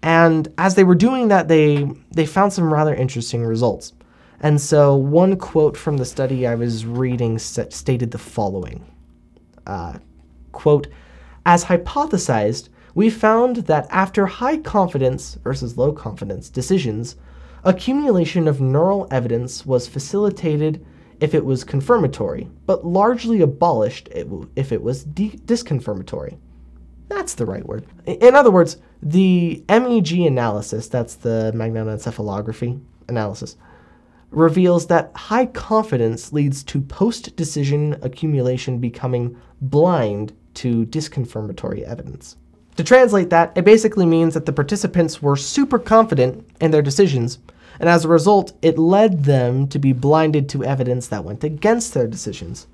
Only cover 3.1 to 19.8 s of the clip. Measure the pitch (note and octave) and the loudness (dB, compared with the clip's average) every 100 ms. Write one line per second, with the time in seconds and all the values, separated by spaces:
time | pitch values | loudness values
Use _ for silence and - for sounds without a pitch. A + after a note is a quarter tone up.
3.1 | A#2+ A#2 A#2 A#2 A2+ A#2+ - - _ _ | -4 -6 -6 -2 0 0 -2 -12 _ _
4.1 | _ _ _ D3+ D3 C#3+ D3+ C#3+ C#3 C3+ | _ _ _ 0 0 2 4 6 4 4
5.1 | D#3 F#3 F#3+ - D#3+ D3+ D3 - C#3+ B2 | 4 4 2 -2 2 2 0 -4 -4 -4
6.1 | - C3 C3 B2 A#2 A#2+ A2+ A2+ A#2+ B2+ | -4 -4 -2 -2 -2 -2 -4 -6 -4 -2
7.1 | B2 A#2+ A2 - - - - - B2+ A#2+ | -2 -2 -4 -6 -8 -8 -8 -4 -2 -4
8.1 | F#2+ - - G#2 F#2+ F2 - - - - | -8 -12 -6 -4 -6 -10 -14 -18 -20 -20
9.1 | _ _ _ _ _ - F#2+ E2+ - - | _ _ _ _ _ -14 -12 -12 -14 -20
10.1 | - _ - - - D3+ D3 C#3+ - - | -20 _ -20 -20 -4 2 2 0 -18 -20
11.1 | - - - E3+ F3 - F3 F3 - D4 | -20 -20 -6 2 2 2 -2 -2 -4 -2
12.1 | G3 - A#2 G#2 G#2+ - _ _ - A3 | -2 -2 0 0 -4 -10 _ _ 0 0
13.1 | A3 G#3+ A3+ B3 A#3+ D#3+ D3+ - F#3 F#3+ | 2 2 2 2 -2 -2 -2 0 -4 -2
14.1 | G3+ F#3+ - B3+ D#4 D#4 G#3 F3+ C#3+ C3 | 0 -2 -2 -4 -4 -2 -2 0 0 -2
15.1 | B2+ - - - C3+ B2 A#2+ C3+ D3+ A2 | -2 -10 -12 -8 -6 -6 -2 -2 -2 -10
16.1 | G2 - G2 - - B2+ F#3+ C3+ G#2+ A#2+ | -10 -10 -10 -10 -8 0 0 0 -6 -8
17.1 | - - - - - F#3 F#3 - C4+ D4 | -14 -20 -20 -20 -4 0 0 0 -2 2
18.1 | F#3+ D#3+ F3+ D#3 C#3 C3 C#3 F3 G3+ F#3+ | 0 0 0 0 0 0 2 2 0 -2
19.1 | C3 A#2 A#2 B2 - - B2+ | -4 -2 -4 -4 -12 -2 -2